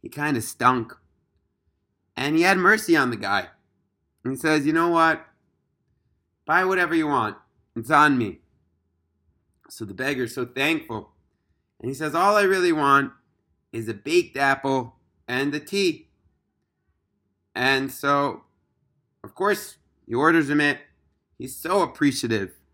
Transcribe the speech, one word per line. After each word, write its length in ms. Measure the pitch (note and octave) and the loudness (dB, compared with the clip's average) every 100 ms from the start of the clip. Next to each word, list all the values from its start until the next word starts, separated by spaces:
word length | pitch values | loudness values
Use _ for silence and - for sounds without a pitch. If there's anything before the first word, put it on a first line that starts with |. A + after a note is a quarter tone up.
He 80 | - | -14
kinda 320 | - D3 C3 | -6 -4 -4
stunk. 520 | A2 - A#2+ B2+ A2+ - _ _ _ _ _ _ _ _ _ _ _ - | -6 2 2 2 -4 -14 _ _ _ _ _ _ _ _ _ _ _ -6
And 200 | C#3 D#3+ | -2 2
he 60 | |
had 160 | F3 F#3+ | 2 4
mercy 380 | F3+ G#3+ G#3+ D#3+ | 4 2 2 2
on 140 | C3 | 2
the 60 | A2+ | -2
guy. 320 | G2 G2+ - _ _ _ _ _ _ _ | -2 -4 -4 _ _ _ _ _ _ _
And 100 | B2+ | -10
he 60 | C3+ | -4
says, 260 | D#3+ D#3 | 0 0
"You 80 | C#3+ | 2
know 160 | D#3+ E3+ | 0 2
what? 380 | E3+ E3 D3+ - _ _ _ _ _ _ _ _ _ _ _ | 4 2 0 -8 _ _ _ _ _ _ _ _ _ _ _
Buy 200 | - E3 | 0 0
whatever 300 | F#3 F#3+ F3 | 2 0 0
you 140 | E3 D#3 | 0 0
want. 280 | C#3 G#2+ G2 _ _ _ | 0 -2 -6 _ _ _
It's 160 | - A2 | -14 0
on 260 | D3+ D3+ C3 | 4 4 4
me." 260 | G#2+ E2+ _ _ _ _ _ _ _ _ _ _ _ _ _ | -2 -6 _ _ _ _ _ _ _ _ _ _ _ _ _
So 160 | - | -16
the 100 | G#2+ | -14
beggar's 400 | G2 C3 C3+ A#2 | -8 -6 -4 -4
so 120 | - B2 | -6 -8
thankful. 680 | C3 C#3+ D#3+ - A2 - _ _ _ _ _ _ _ | -4 -2 -2 -6 -12 -12 _ _ _ _ _ _ _
And 100 | A#2 | -12
he 40 | |
says, 200 | C3+ D#3 | -6 -4
"All 220 | D#3+ F#3+ G#3 | 0 2 4
I 60 | |
really 300 | G3 F#3+ F3+ | 2 2 2
want 400 | D#3 C#3 C#3 C3 - _ _ _ _ _ | 2 4 4 2 -8 _ _ _ _ _
is 160 | A2+ A2+ | -10 -8
a 60 | |
baked 420 | G#2 - F3 - C3+ | -10 0 0 0 -2
apple 640 | C#3 C3+ C#3 C3+ A#2+ _ _ _ - | 0 0 -2 -4 -4 _ _ _ -8
and 260 | B2+ C#3 | -4 -4
a 60 | D3 | -6
tea." 500 | D3 G3 F#3+ D#3 _ _ _ _ _ _ _ _ _ _ _ _ _ _ _ - | -6 -2 0 -2 _ _ _ _ _ _ _ _ _ _ _ _ _ _ _ -4
And 340 | B2+ C3+ C3+ | 0 0 -2
so, 540 | - C#3+ C#3+ C#3+ - _ _ _ _ _ _ _ _ | -6 -2 0 0 -6 _ _ _ _ _ _ _ _
of 100 | - | -20
course, 440 | - G3 G3 - - _ _ _ | -4 -2 -2 -6 -20 _ _ _
he 80 | |
orders 340 | A#2 D3+ E3 C#3 | 0 4 4 2
him 120 | D3 | 2
it. 200 | D3 C#3 - _ _ _ _ _ | 2 0 -8 _ _ _ _ _
He's 200 | B2+ - | -16 -12
so 260 | D#3+ G3 | -2 0
appreciative. 760 | F3 - D3 A#2+ A#2+ A2 G2 - _ | 0 0 0 0 -2 -2 -4 -12 _